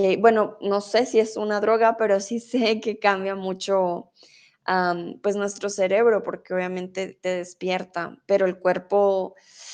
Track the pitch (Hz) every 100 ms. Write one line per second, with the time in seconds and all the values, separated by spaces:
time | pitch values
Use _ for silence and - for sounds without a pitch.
0 | 196 180 226 220 202 - 202 202 202 220
1 | 262 220 214 - 214 208 220 226 226 226
2 | 214 196 202 233 - 247 226 220 220 208
3 | 208 190 190 196 190 185 196 196 180 170
4 | - _ - _ _ _ - 185 180 175
5 | 170 - 208 202 202 202 202 202 185 196
6 | 233 208 - - - 185 180 185 185 190
7 | 190 - 185 180 180 - 180 185 185 175
8 | 170 - - 196 185 180 180 180 185 202
9 | 202 190 185 - _ - -